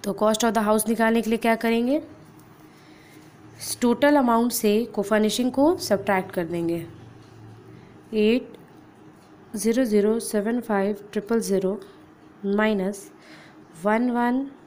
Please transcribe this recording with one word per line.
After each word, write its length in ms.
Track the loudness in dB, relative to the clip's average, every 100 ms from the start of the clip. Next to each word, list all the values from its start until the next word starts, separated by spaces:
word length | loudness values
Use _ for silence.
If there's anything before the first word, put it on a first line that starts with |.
तो 60 | -6 0
cost 240 | 0 2 0
of 40 | 2
the 60 | 2
house 180 | 2 2
निकालने 320 | 0 2 2
के 80 | 0
लिए 100 | 0 0
क्या 100 | 0
करेंगे, 340 | 0 0 0 -2 -4 -20 -20 -20 -20 -20 -20 -20 -20 -20 -20 -20 -20 -20 -20 -16
इस 180 | -12 -2
टोटल 340 | 0 4 4 4
अमाउंट 360 | 4 2 0
से 340 | 0 0 0 -2 -6
को, 60 |
फर्निशिंग 500 | 0 0 2 0 -2
को 240 | 2 2 2 -2
सब्ट्रैक्ट 440 | -2 0 -2 -2
कर 140 | -6 -6
देंगे, 400 | -4 -4 -4 -8 -16 -20 -20 -20 -20 -20 -20 -20 -20 -20 -20 -6
एट 440 | 0 2 2 -2 -20 -20 -20 -20 -20 -20 -20 -20 -20 -14 -4
ज़ीरो 280 | 0 0 2
ज़ीरो 340 | 2 2 0
सेवन 400 | -2 -2 -2 -4
फ़ाइव 360 | -2 0 0 -4 -6
ट्रिपल 280 | -8 -2 -2 0
ज़ीरो 300 | 0 0 -4 -10 -20 -20 -20 -20 -10 -2
माइनस 640 | 2 2 0 -2 -6 -16 -20 -20 -20 -20 -20 -20 -6
वन 260 | -2 0 0
वन 380 | 0 0 -2 -4 -12